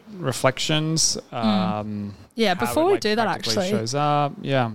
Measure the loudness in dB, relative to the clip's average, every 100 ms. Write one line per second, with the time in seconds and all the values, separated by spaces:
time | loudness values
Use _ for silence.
0 | -6 -6 -4 0 0 0 -2 0 0 2
1 | 0 0 -6 -2 0 2 0 -2 -4 -6
2 | -8 -12 -12 -2 0 2 0 2 2 2
3 | 2 0 0 -2 -2 -2 0 0 0 0
4 | 2 2 0 -2 0 0 0